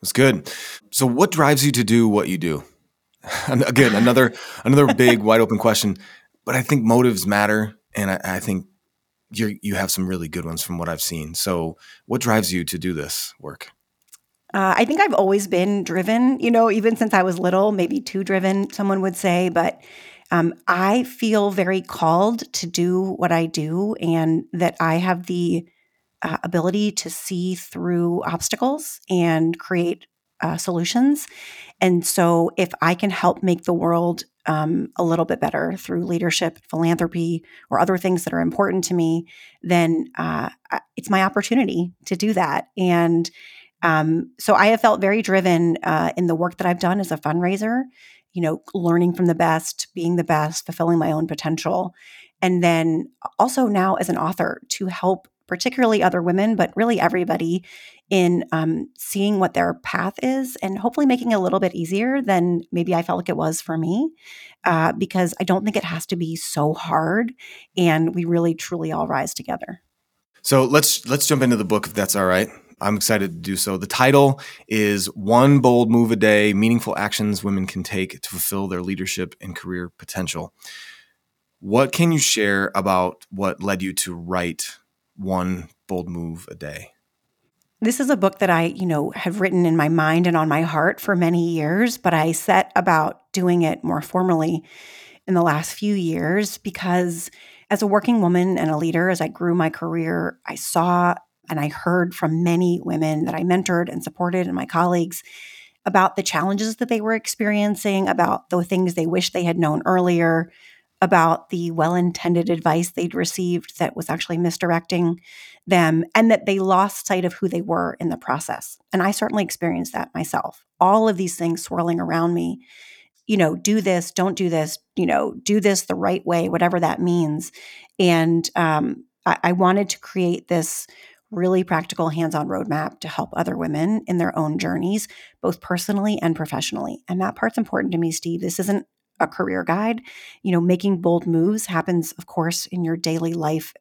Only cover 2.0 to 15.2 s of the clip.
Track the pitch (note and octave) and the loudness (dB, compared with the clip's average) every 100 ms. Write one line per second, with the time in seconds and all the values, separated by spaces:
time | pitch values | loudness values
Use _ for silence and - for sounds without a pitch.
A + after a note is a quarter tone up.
2 | A2+ G2+ - F2+ E2+ D2 - _ _ _ | 4 2 0 -2 -2 -4 -8 _ _ _
3 | _ _ - - - C3 C#3 C3 B2 G#2 | _ _ -10 -6 -2 0 4 6 6 6
4 | A#2+ A#2+ A#2+ - - - A#2 C#3 C#3 B2+ | 6 6 4 2 -14 -4 4 6 6 6
5 | B2 A#2 G#2+ A2+ A2 G#2+ A#2 G#2+ G#2 F2+ | 6 6 6 4 4 2 2 2 0 -4
6 | - - _ _ - C3 B2 C#3+ A2+ A#2+ | -10 -20 _ _ -4 -4 0 2 4 4
7 | B2 G2 F#2 G#2 G#2 G#2+ G#2+ - _ - | 4 0 0 2 2 2 -2 -8 _ -4
8 | G2 F#2 F#2+ F#2 A#2 F#2 - _ _ _ | -2 -2 -4 -4 -2 -4 -6 _ _ _
9 | _ _ _ G#2 G#2+ G2+ G#2 F#2+ F#2+ F#2+ | _ _ _ -4 -4 -4 -4 -2 -2 -2
10 | F#2 F#2 D#2+ F2 E2 E2 - F2 E2+ E2 | -2 -4 -6 -6 -6 -8 -8 -6 -6 -6
11 | - E2 D#2 D#2 G2+ F2 E2 - - - | -6 -6 -8 -6 -2 -2 -4 -8 -20 -20
12 | - A#2+ A#2+ A2 F2+ F2+ E2 F2 F#2 D#2 | -6 -2 2 2 2 -2 -4 -6 -6 -6
13 | C#2+ - - - D2 - - _ _ _ | -6 -8 -10 -14 -16 -16 -18 _ _ _
14 | _ - _ _ _ G3 F#3+ - A#3+ D#4+ | _ -20 _ _ _ -2 2 2 2 2
15 | G4+ G3+ | 2 2